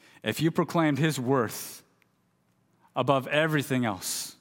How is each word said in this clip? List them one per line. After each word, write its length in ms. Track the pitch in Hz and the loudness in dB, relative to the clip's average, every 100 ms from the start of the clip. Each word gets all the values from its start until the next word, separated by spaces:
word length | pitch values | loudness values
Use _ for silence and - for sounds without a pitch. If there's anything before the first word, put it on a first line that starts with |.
| - - | -20 -10
if 180 | 107 123 | -6 0
you 100 | 160 | 0
proclaimed 460 | 180 165 170 156 139 | 0 0 2 2 2
his 240 | 165 135 | 0 0
worth 640 | 120 135 107 - - - - _ _ _ _ _ _ _ _ _ _ 135 | 2 2 0 -4 -12 -16 -20 _ _ _ _ _ _ _ _ _ _ -2
above 300 | 127 135 127 | 2 2 2
everything 580 | 147 160 151 - 127 | 0 2 0 0 0
else? 500 | 117 92 - - - - | 0 -2 -6 -8 -8 -14